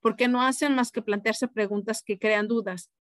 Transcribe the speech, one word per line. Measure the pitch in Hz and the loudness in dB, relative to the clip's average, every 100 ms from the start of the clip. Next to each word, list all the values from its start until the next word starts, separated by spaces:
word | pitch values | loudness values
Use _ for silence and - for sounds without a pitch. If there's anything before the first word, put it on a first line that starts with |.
porque | 226 220 247 | 0 2 2
no | 247 | 2
hacen | 262 254 294 262 | 2 2 2 2
más | 240 | 0
que | 233 | -2
plantearse | 214 202 220 214 247 | -4 -2 -2 -2 -2
preguntas | 220 202 208 202 220 | -2 -2 -2 -4 -6
que | - 190 | -6 -2
crean | 214 208 208 | 2 2 2
dudas. | 233 190 180 - _ _ | -2 -2 -8 -12 _ _